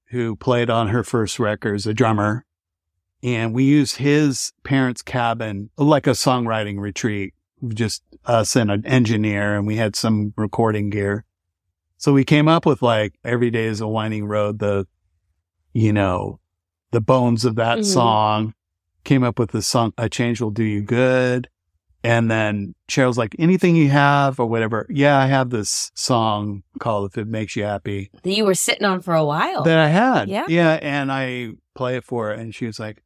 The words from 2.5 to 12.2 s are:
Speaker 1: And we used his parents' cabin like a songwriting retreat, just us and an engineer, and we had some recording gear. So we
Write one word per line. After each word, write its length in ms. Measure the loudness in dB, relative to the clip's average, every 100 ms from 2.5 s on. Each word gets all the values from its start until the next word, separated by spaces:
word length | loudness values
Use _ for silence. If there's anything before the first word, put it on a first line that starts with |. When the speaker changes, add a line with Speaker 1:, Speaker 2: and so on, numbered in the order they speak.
| _ _ _ _ _ _ _
Speaker 1:
And 320 | -4 -2 -2
we 100 | 2
used 320 | 4 4 2 0
his 560 | 2 2 2 0 -6 -10
parents' 380 | -2 0 0 -4
cabin 680 | -6 -2 -2 -2 -6 -8 -8 -2
like 300 | 2 2 2
a 40 |
songwriting 680 | 0 2 0 0 -2 -4 -6
retreat, 520 | -6 -4 -4 -4 -6 -12 _ _ -8
just 340 | -4 -4 -4 _ -10
us 320 | 0 2 2 2
and 140 | 2
an 140 | 0 2
engineer, 680 | 2 4 2 0 0 0 0
and 100 | -2
we 100 | 0
had 180 | -2 0
some 380 | 0 0 0 -4
recording 540 | -4 0 0 0 -4
gear. 340 | -2 -2 -4 -6 _ _ _ _ _ _ _
So 160 | 2
we 120 | 2